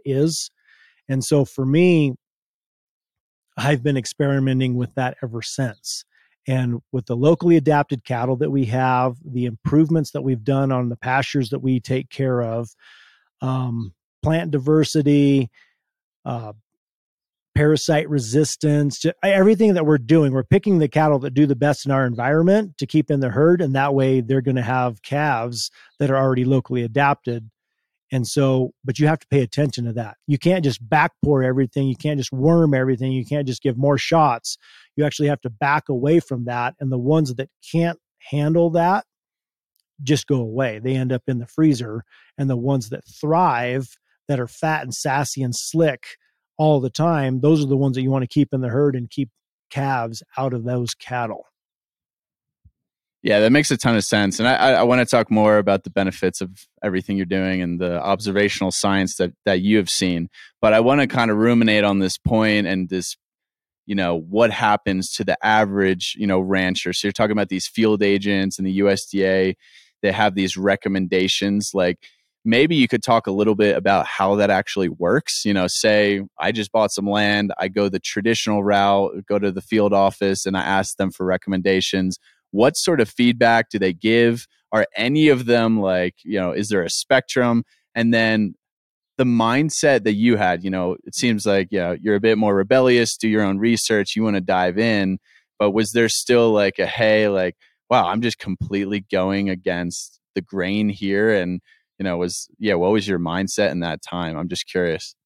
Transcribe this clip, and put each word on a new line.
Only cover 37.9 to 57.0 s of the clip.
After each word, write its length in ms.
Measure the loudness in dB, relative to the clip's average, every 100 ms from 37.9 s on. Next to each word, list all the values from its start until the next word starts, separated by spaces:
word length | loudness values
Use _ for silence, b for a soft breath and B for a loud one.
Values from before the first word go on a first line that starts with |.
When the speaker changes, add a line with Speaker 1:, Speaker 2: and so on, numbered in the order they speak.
| -4 _ _ -8
Speaker 1:
handle 400 | -2 0 2 2
that 340 | 2 2 0 -4 _ _ _ _ _ _ _ _ -10
just 240 | -2 -2 0
go 140 | -2
away. 380 | -2 -4 -4 -4
They 160 | -4 -2
end 180 | -2
up 100 | -4 -4
in 120 | -6
the 80 | -6
freezer. 560 | 0 2 2 -4 -10 b b b -6
And 120 | -4
the 80 | -2
ones 320 | -2 -2 -4
that 180 | -12 -14
thrive, 880 | -8 -2 2 2 0 -2 -4 -6 _ _ _ -6
that 140 | -4
are 60 | -4
fat 360 | -4 -4 -2
and 100 | -6
sassy 480 | -8 -4 -2 -2 -4
and 140 | -6 -6
slick 600 | -4 0 0 0 -10 -20 _ _ _ -2
all 240 | 2 2
the 80 | 0
time, 500 | -2 0 0 0 0
those 240 | 2 2
are 40 | 2
the 100 | 0
ones 180 | 0 0
that 60 |
you 100 | 0
wanna 160 | -2 0
keep 260 | 0 0
in 60 | 0
the 80 | -2
herd 260 | 0 0
and 160 | 0 -6
keep 200 | -8 -8 _ _ _ _
calves 520 | -6 -2 -2 -4 -8 -12 -6
out 160 | -4
of 120 | -4 -4
those 280 | -4 -4
cattle. 520 | -8 -8 -6 -6 -8 -16 _ _ _ _ _ _ _ _ _ _ _ _ _ _ _ _ _
Speaker 2:
Yeah, 160 | 0 2
that 100 | 4
makes 180 | 4 2
a 80 | 0
ton 180 | 0 0
of 80 |
sense. 360 | 0 0 0 0
And 80 | 0
I, 80 | 2
I, 160 | 4
I 120 | 4
wanna 220 | 4 2 2
talk 240 | 0 2
more 300 | 2 4 4
about 240 | 2 0
the 80 | -2
benefits 500 | -4 -4 -2 -4 -4
of 260 | -8 -12 -20 _
everything 340 | -6 -6